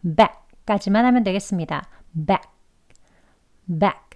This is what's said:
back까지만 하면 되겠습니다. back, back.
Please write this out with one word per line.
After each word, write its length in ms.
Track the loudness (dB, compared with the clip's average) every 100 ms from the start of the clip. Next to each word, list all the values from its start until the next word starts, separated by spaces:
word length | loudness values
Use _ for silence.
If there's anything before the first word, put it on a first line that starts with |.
back까지만 1000 | -6 2 2 2 _ -20 -4 -4 0 2
하면 180 | 4 2
되겠습니다. 640 | 2 -2 -4 -6 -4 -6 -10 -20 -14
back, 340 | -10 -2 -2 -2 _ _ _ _ _ _ _ _ _ _ _ -8
back. 460 | -2 -2 -2 _